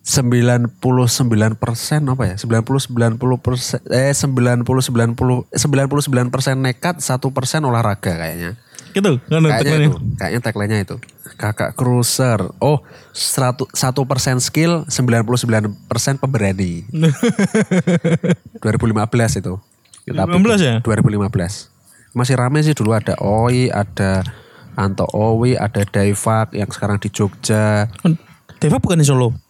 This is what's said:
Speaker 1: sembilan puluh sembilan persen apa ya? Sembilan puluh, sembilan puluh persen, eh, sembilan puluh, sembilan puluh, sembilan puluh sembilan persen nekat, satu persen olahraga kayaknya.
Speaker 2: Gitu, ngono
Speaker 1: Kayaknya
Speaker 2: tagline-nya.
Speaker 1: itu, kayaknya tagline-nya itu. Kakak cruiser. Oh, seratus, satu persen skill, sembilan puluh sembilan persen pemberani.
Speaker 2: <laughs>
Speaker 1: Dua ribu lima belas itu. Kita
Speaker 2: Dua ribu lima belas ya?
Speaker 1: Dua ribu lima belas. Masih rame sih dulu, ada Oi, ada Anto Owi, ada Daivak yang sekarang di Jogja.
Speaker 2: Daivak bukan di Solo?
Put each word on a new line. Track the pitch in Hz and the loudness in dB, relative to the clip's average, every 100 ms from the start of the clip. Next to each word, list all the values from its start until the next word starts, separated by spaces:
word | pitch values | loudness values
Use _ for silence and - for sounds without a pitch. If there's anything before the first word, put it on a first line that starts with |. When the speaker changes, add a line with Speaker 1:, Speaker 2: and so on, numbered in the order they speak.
Speaker 1:
sembilan | - - 123 120 120 123 117 | 0 0 2 2 4 2 0
puluh | - 127 127 127 | -2 0 2 2
sembilan | - 127 110 110 | 2 0 2 2
persen | 110 - 117 - 151 143 | 0 -6 -6 -2 -2 0
apa | 131 | -2
ya? | 101 | -2
Sembilan | 95 117 113 | -4 -2 -2
puluh, | 113 135 | 0 -2
sembilan | - 120 117 | -2 0 0
puluh | 113 127 127 | 0 0 0
persen, | - 127 - - - | 0 -4 -4 -8 -2
eh, | 123 135 | 0 2
sembilan | 139 143 131 123 120 | 0 0 2 2 2
puluh, | 120 131 | 2 0
sembilan | 127 120 117 | 0 0 0
puluh, | 117 127 127 - | 0 0 0 -2
sembilan | - 147 135 139 | -2 0 2 2
puluh | 143 | 0
sembilan | 143 123 123 | 0 0 0
persen | 131 131 131 | -2 -2 0
nekat, | 131 123 170 175 | -2 -2 -4 -4
satu | - 127 135 | -4 -2 -2
persen | 131 127 160 | -4 -2 -2
olahraga | 147 117 113 98 - 82 | 0 0 0 -2 -4 -4
kayaknya. | 82 82 85 110 _ - - | -6 -6 -8 -10 _ -20 -6
Speaker 2:
Gitu, | 196 202 127 | 0 2 0
ngono | - 156 160 | 0 2 2
Speaker 1:
Kayaknya | 113 | 2
Speaker 2:
tagline-nya. | 139 156 147 | 0 2 2
Speaker 1:
itu, | 120 - - | 2 -4 -4
kayaknya | 95 107 | -4 -4
tagline-nya | 117 107 101 110 | -4 -4 -2 -2
itu. | 98 107 - _ - - | -4 -8 -14 _ -20 -8
Kakak | 104 107 - | -6 -4 -6
cruiser. | - 123 123 120 - 131 110 90 - | -2 0 2 0 0 0 0 -2 -2
Oh, | 127 147 - - - | 0 0 -2 -20 -20
seratus, | - - - 127 123 127 | -8 -4 0 -2 -2 -6
satu | - 131 131 | -2 -2 0
persen | 131 131 139 127 | -2 0 0 0
skill, | - - 165 170 151 | 0 0 2 0 -2
sembilan | - 127 117 | -2 2 2
puluh | 110 123 | 2 0
sembilan | 123 113 107 98 | 2 0 0 -6
persen | - 113 - 135 | -6 -2 -2 -2
pemberani. | 139 135 98 95 92 85 - | -2 0 0 0 -2 -4 -8
Speaker 2:
<laughs> | 160 160 139 233 - 196 220 196 185 175 175 165 165 165 - - 233 | 2 2 2 0 2 0 2 2 0 2 0 2 0 0 -2 -4 -6
Speaker 1:
Dua | 110 | -2
ribu | 101 117 | 0 2
lima | 110 107 | 0 0
belas | 120 113 - | 0 0 0
itu. | 90 92 - _ _ - | -4 -8 -12 _ _ -20
Kita | - - | -8 -4
Speaker 2:
Dua | 190 | 0
ribu | |
lima | 170 208 | 4 4
belas | 208 | 4
ya? | 151 113 | 2 0
Speaker 1:
Dua | 117 107 | 0 2
ribu | 120 | 2
lima | 104 101 | 2 -2
belas. | - 87 101 - _ _ - _ | -2 -4 -6 -16 _ _ -20 _
Masih | 123 123 | -4 0
rame | 127 123 147 | 0 2 2
sih | 151 | 2
dulu, | 147 107 | 2 2
ada | 113 107 - | 0 0 -4
Oi, | 98 107 117 127 123 | 0 0 2 2 0
ada | 101 101 - 98 95 95 - - - - | 0 -4 -2 0 0 -2 -10 -20 -20 -14
Anto | - 98 95 98 | -4 -2 -2 -4
Owi, | - 110 113 123 | 0 0 2 2
ada | 127 104 107 | 0 -2 -2
Daivak | 101 104 101 101 - 110 110 - | -2 0 0 0 0 0 0 -4
yang | 101 | -6
sekarang | - 101 101 | -6 -4 -2
di | 104 | -4
Jogja. | - 104 - - 110 107 107 107 - 175 165 - - _ - | -2 -4 -2 -2 0 2 0 -2 -2 0 0 -4 -20 _ -4
Speaker 2:
Daivak | 151 202 | 0 2
bukan | - 170 | 2 4
di | |
Solo? | 143 131 123 120 | 4 4 2 -2